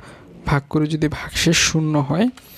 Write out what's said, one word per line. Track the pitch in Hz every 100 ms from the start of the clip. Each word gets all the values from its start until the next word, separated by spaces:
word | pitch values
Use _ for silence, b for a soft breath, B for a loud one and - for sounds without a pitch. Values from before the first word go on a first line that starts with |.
| B B B - -
ভাগ | 143 -
করে | 156 151
যদি | 156 151
ভাগশেষ | - - - 170 170
শূন্য | - 160 156 151
হয় | 135 139 247 - B